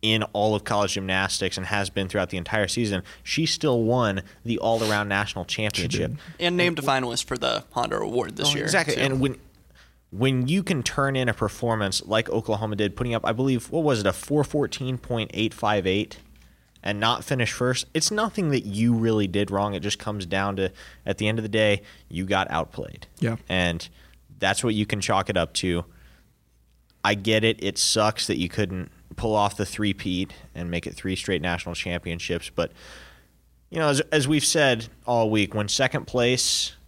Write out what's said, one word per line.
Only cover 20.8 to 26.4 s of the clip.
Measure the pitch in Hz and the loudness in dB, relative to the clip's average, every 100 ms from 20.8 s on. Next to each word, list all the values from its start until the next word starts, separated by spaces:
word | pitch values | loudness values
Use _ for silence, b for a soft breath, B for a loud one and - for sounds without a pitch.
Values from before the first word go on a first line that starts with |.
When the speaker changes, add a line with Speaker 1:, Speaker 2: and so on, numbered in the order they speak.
| B B - | B B -6
Speaker 1:
at | 98 | -2
the | 107 | 0
end | 110 | 0
of | |
the | 110 | 0
day, | 110 107 101 B B B | 2 4 2 B B B
you | 82 92 | -6 0
got | 95 95 | 0 2
outplayed. | 85 76 - - - - - | -2 -2 -6 -12 -12 -20 -4
Speaker 2:
Yeah. | 117 117 - | -4 -4 -2
Speaker 1:
And | 92 90 82 - b b b _ - | 0 2 0 -6 b b b _ -2
that's | 95 101 120 | 0 2 0
what | 107 | 0
you | 104 | 0
can | 104 | -2
chalk | 92 98 95 | 0 0 2
it | 95 | 0
up | 80 | 0
to. | - 92 85 85 b b b b _ | -2 0 -2 -4 b b b b _